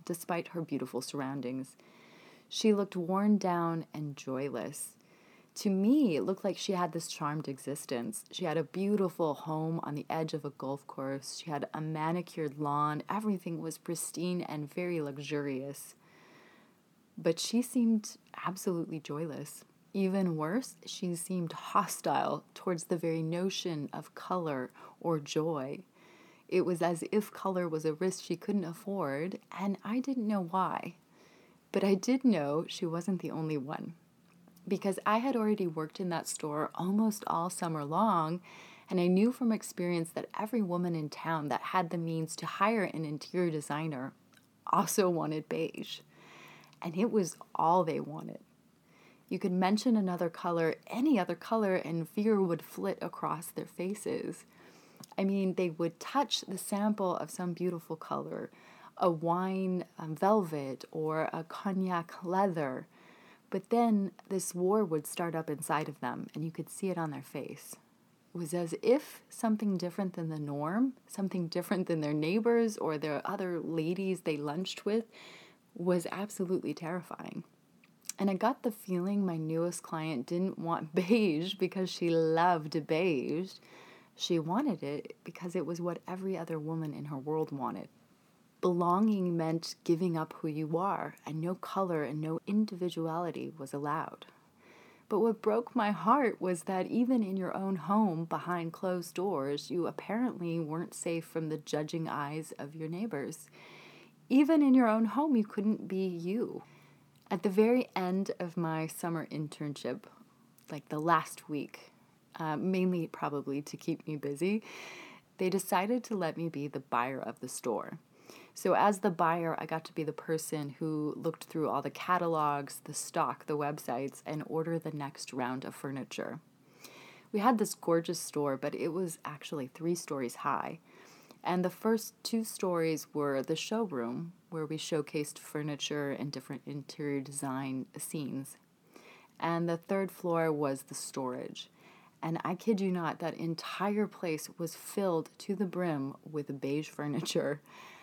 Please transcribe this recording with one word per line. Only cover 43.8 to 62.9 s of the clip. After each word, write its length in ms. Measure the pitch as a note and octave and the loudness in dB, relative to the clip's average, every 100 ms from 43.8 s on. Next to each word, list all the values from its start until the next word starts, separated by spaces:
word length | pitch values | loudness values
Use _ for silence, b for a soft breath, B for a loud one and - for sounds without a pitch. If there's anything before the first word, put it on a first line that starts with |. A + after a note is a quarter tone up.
| D#3+ C3 C3+ - _ - _ _ - | -2 -4 -8 -12 _ -20 _ _ 2
also 420 | F3 F#3 - F#3 | 4 4 4 4
wanted 400 | E3 D3+ D#3 - | 2 0 -2 -2
beige, 500 | D#3+ E3 - - - - B B B B B B B | -2 -2 -4 -10 -12 -16 B B B B B B B
and 140 | F3 E3 | -6 0
it 160 | A#3 | 2
was 240 | G#3+ E3 - - - | 2 0 -4 -8 2
all 280 | D#3+ F#3 | 6 6
they 160 | E3 C#3+ | 4 0
wanted. 400 | D3 D#3 - - - _ _ _ b b b b b | -4 -8 -10 -12 -16 _ _ _ b b b b b
You 120 | F#3+ | 0
could 120 | G3+ | 2
mention 440 | F3+ F#3 G#3+ B3+ A3 | 4 4 4 6 4
another 340 | F#3 F3 E3+ | 4 0 -2
color, 460 | - F3 E3+ D#3+ - - | 0 0 4 2 2 -4
any 320 | A#3 D4+ A3 | 2 4 6
other 160 | F3 F3 | 4 -2
color, 400 | - A3+ G3 F#3 | 0 2 4 2
and 340 | D#3 E3 D#3 | 2 -2 -2
fear 320 | G#3+ G#3+ G3+ | 2 4 6
would 200 | F3+ D#3+ | 4 2
flit 360 | - - G3 - | -2 -4 -4 -2
across 460 | E3+ - D#3 D#3 - | -6 -4 -2 -2 -4
their 180 | - - | -8 -8
faces. 800 | - F3+ G#3 - - - F3 - B B B B B B - | -4 -4 -4 -4 -2 -4 -8 -14 B B B B B B -2
I 60 | |
mean, 300 | G3 G3 F#3+ | 0 2 2
they 160 | F3 F3+ | 2 0
would 300 | D#3+ E3+ - | 0 -2 -2
touch 420 | - C4+ B3+ - | -2 0 0 -2
the 160 | - F#3+ | -4 -8
sample 580 | - G3+ G#3+ G#3 F#3 - | -2 2 2 2 2 0
of 120 | D#3 | -4
some 240 | - F3+ | -4 -4
beautiful 420 | E3+ F3+ E3+ - D#3+ | 0 -2 -2 -6 -10
color, 540 | - C#3+ D3+ E3 - B B B B - | -4 -4 -4 -8 -8 B B B B 2
a 120 | F3+ | 2
wine, 760 | D#3+ E3 F3 F#3+ F#3+ F#3 F3+ - - | 4 2 2 2 0 0 -2 -4 -8
um, 160 | D#3+ D3+ | -8 2
velvet 680 | F#3+ G#3+ E3+ D3+ C3+ B2 - | 6 6 4 -2 -4 -8 -8
or 380 | D#3+ D#3 D#3+ D#3 | -4 0 0 0
a 120 | E3 | -2
cognac 720 | E3 - G3+ F#3+ F#3 F3 E3+ - | -6 -4 -2 0 0 0 -4 -8
leather. 640 | F3 F#3+ G3+ E3 C3+ B2+ - | 0 4 4 2 -2 -4 -8